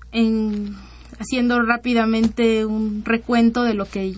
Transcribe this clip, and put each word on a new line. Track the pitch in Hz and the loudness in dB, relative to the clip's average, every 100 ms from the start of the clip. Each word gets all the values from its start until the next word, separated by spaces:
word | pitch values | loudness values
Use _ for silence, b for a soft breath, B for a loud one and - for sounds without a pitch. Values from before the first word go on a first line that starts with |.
| - | -6
en, | 226 226 220 214 208 208 196 B B B - | 0 2 2 -2 -4 -6 -12 B B B -14
haciendo | 208 254 240 240 | -4 0 2 2
rápidamente | 226 233 247 233 226 226 226 - 226 220 220 | 0 0 0 2 2 2 0 2 2 2 0
un | 214 220 208 | -2 -4 -4
recuento | 220 233 233 233 233 240 | -2 -2 0 4 4 2
de | 240 | 0
lo | 208 196 | -2 -4
que, | 202 190 | -6 -6